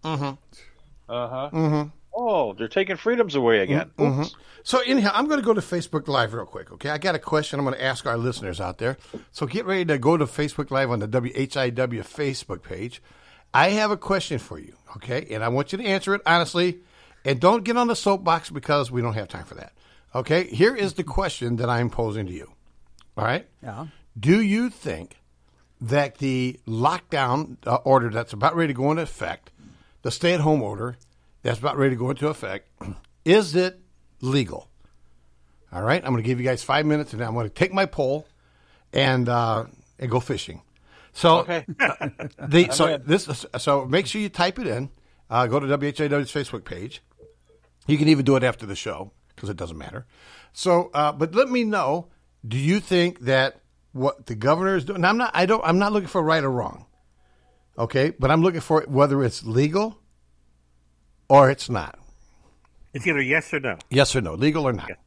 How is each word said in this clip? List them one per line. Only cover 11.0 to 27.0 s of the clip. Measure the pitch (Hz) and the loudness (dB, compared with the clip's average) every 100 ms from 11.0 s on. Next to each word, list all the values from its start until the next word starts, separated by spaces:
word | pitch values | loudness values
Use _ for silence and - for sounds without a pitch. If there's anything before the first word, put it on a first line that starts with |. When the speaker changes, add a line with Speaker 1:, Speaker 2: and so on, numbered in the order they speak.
| 107 | -2
Speaker 1:
W | 123 120 | -2 -2
H | - 135 143 | -4 -4 -2
I | 127 | -2
W | 120 127 117 | -2 -4 -4
Facebook | 104 - 143 131 - 92 | -10 -6 -4 -4 -8 -12
page. | - 90 117 - - - - - _ | -10 -10 -10 -12 -20 -20 -20 -20 _
I | 131 165 | 4 4
have | 208 214 | 4 0
a | 202 | -2
question | - 190 - 135 | -2 -4 -2 -8
for | - 78 | -8 -16
you, | 76 - _ - | -16 -20 _ -18
okay? | 120 127 - | -6 -6 -6
And | 110 | -4
I | 113 | -2
want | 127 143 | -2 -2
you | 196 | -4
to | |
answer | 233 196 190 | -2 -2 0
it | 202 160 | -2 2
honestly. | 170 170 170 180 180 _ _ - _ | 2 2 0 0 -2 _ _ -20 _
And | 135 135 | -4 2
don't | 170 233 | 4 4
get | 202 233 | 2 0
on | 240 | 0
the | 233 | 0
soapbox | - 196 170 165 - | 2 2 2 -2 -2
because | 147 - 147 123 | -12 -2 0 0
we | 123 | -2
don't | 120 | -2
have | 110 98 | -4 -8
time | - | -12
for | 78 | -14
that. | - - _ _ - _ | -18 -20 _ _ -20 _
Okay? | 123 127 156 185 | -8 0 0 0
Here | 113 202 | 4 4
is | 254 196 | 4 -4
the | 165 | -4
question | 156 - 190 - 120 120 | -4 -2 -2 -4 -4 -2
that | 120 | 0
I'm | 120 120 | 0 0
posing | - 113 104 95 | -2 -4 -4 -6
to | |
you. | 87 - _ _ - - - - - | -10 -14 _ _ -20 -20 -20 -18 -6
All | |
right? | 107 147 - _ | -2 -2 -6 _
Speaker 3:
Yeah. | 123 104 156 - - - | -14 -12 -14 -16 -20 -4
Speaker 1:
Do | 123 196 | 4 4
you | 214 208 240 | 4 2 0
think | - 151 80 85 - _ _ _ _ _ _ | -4 -8 -8 -10 -20 _ _ _ _ _ _
that | 117 139 143 - | -2 0 0 -2
the | 135 127 127 123 - | -2 0 -2 -6 -8
lockdown, | 113 131 175 | 0 0 0